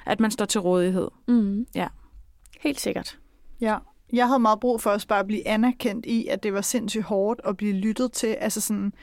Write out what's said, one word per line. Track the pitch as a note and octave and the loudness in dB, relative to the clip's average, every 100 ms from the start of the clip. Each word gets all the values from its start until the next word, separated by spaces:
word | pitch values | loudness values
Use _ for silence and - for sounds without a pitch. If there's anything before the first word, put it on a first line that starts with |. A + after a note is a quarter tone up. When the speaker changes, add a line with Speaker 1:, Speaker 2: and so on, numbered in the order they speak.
| - | -2
Speaker 1:
at | G#3+ | 0
man | A3 | 2
står | A3 | 0
til | G#3 G#3+ | 0 0
rådighed. | F3+ F3+ F3+ F#3 - - - | 2 4 4 2 -2 -4 2
Speaker 2:
Mm. | A#3+ G3+ G3+ B3 | 2 4 0 -4
Speaker 1:
Ja. | F#3+ F3 - - - - - - - | -4 -6 -8 -20 -20 -20 -20 -20 -6
Speaker 2:
Helt | D4+ C#4 | -4 -2
sikkert. | - - - - - _ - - | -2 -4 -6 -12 -20 _ -20 -4
Speaker 3:
Ja. | A3 G#3+ - _ _ | -2 -2 -4 _ _
Jeg | A#3+ B3 | 2 4
havde | B3+ | 4
meget | A3 G#3+ | 4 2
brug | B3 A3+ | 2 0
for | G#3+ | 0
også | G#3 - | 0 0
bare | G3+ | 0
at | G3 | 0
blive | G#3 - | -2 0
anerkendt | G#3+ A#3+ B3 A#3+ G3+ - | 2 2 0 -2 -4 -2
i, | A3+ - | -2 -2
at | G3 | -2
det | G#3 | -2
var | G3 | -4
sindssygt | G3+ B3 A3 A3 | -2 -2 -2 -4
hårdt | G3 G3+ G3+ A#3 | -2 0 0 -2
at | - F#3+ | -4 -2
blive | G#3 | -2
lyttet | F#3+ G#3+ G#3+ B3+ | 0 0 0 -2
til. | - A3+ | -2 -2
Altså | A3 A3 A3 | -2 -2 -2
sådan, | - G#3 G3+ - | -2 -2 -2 -6